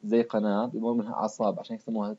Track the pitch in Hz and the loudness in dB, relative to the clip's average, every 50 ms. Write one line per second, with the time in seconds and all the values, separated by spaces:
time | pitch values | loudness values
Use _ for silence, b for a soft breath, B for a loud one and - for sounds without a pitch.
0 | - 104 110 117 117 117 117 107 104 107 101 104 113 123 - 110 110 117 120 120 | -4 2 4 4 4 4 2 0 2 2 2 2 0 0 -2 -2 -2 0 0 0
1 | 104 110 - - 95 - - - 117 101 92 87 - - 117 110 - - 113 110 | 0 -2 -2 -2 -2 -2 -2 0 0 0 0 -2 -6 -8 -10 -10 -6 -6 -4 -2
2 | 104 104 107 | -2 -4 -6